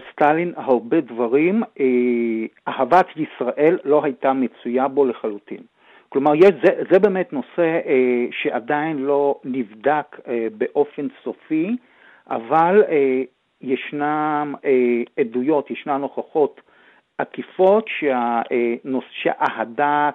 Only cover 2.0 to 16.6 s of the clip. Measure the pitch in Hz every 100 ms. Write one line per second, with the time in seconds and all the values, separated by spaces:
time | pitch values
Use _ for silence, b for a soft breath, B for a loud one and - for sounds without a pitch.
2 | 123 120 117 113 110 _ - - 123 175
3 | 180 156 147 - 123 - 151 180 143 147
4 | 147 127 139 135 120 - 120 123 135 135
5 | 135 113 113 104 - - - _ b b
6 | b 139 147 151 196 151 165 - 127 190
7 | 185 185 170 143 - - 165 165 - 135
8 | 127 123 123 - 147 120 117 147 156 147
9 | 139 143 143 135 139 131 107 110 131 151
10 | - - - 120 113 107 123 147 147 -
11 | 135 - 127 - - 156 180 247 b b
12 | b b b 123 113 107 170 202 202 156
13 | 135 131 127 _ _ _ 127 127 - 147
14 | 147 151 151 147 147 135 147 127 123 120
15 | 120 - 123 123 131 151 - 117 147 139
16 | 135 - - 160 139 -